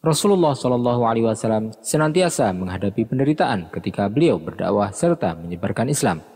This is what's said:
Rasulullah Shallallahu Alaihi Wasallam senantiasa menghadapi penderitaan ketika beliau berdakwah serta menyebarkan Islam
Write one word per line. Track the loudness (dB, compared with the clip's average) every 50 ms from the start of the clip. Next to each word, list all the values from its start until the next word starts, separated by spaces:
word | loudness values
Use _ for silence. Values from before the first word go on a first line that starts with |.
Rasulullah | 2 0 0 2 4 2 4 4 4 2 2 0
Shallallahu | 0 0 2 2 2 2 2 2 2
Alaihi | 2 2 2 2 2
Wasallam | 0 0 0 0 0 0 -2 -4 -8 -10
senantiasa | -8 -2 0 2 2 2 2 2 2 2 2 2 0 0
menghadapi | 0 -2 -4 -6 -6 -4 -4 -4 -2 -2 -2
penderitaan | -2 0 0 2 0 2 2 0 0 0 -4 -4 -6
ketika | -10 -8 -6 -6 -4 -2 -2 0
beliau | 2 2 4 4 2 0
berdakwah | -2 -8 -8 -4 -2 0 0 0 0 -2
serta | -2 -2 0 0 0 0 -2 -4 -4 -6
menyebarkan | -8 -10 -8 -6 -6 -6 -4 -2 -2 -2 -2
Islam | 0 0 0 -2 -2 -6 -16 -20